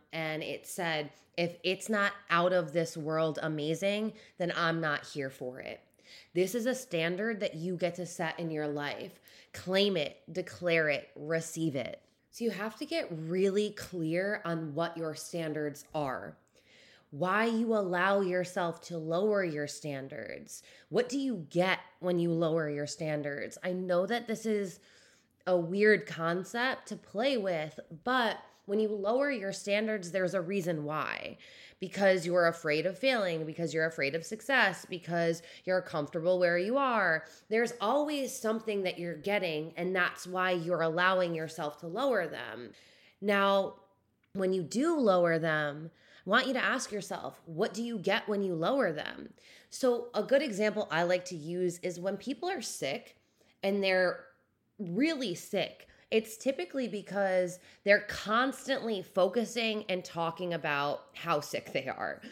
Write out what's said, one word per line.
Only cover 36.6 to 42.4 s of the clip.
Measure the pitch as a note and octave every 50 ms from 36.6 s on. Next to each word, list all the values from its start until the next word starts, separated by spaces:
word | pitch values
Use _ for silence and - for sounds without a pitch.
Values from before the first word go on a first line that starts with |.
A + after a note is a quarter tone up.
| F#3 G#3+ B3+
are. | C#4 C#4 B3+ A#3 G#3+ F#3+ E3+ D#3+ D3+ - - - - _
There's | - G#3+ A3+ A#3+ - - -
always | G3 A3 C4 D4 D4 D4+ D4 C#4 C4 A3+ -
something | - - G#3+ A3+ A3 A3 A3 G#3 G3 F#3
that | F3+ - E3
you're | F3 E3+ D#3
getting, | D3+ - G3+ G3+ G#3 F#3 E3 D#3 D3+ D#3 E3 -
and | E3 F3 F#3 F#3+
that's | F3+ F3+ - - - -
why | F3+ F3+ F#3 F#3 F#3
you're | F#3 F3 D#3+ F3 F3 D#3
allowing | E3 E3 D#3 F3 F3+ F#3+ F#3+ F#3 F3+ E3+ E3+
yourself | D#3+ D#3+ - - F3 D3+ D3 D3 -
to | E3+
lower | E3 F3 A3+ C#4 C#4 A#3 F#3+ E3+
them. | D3 D3 A#2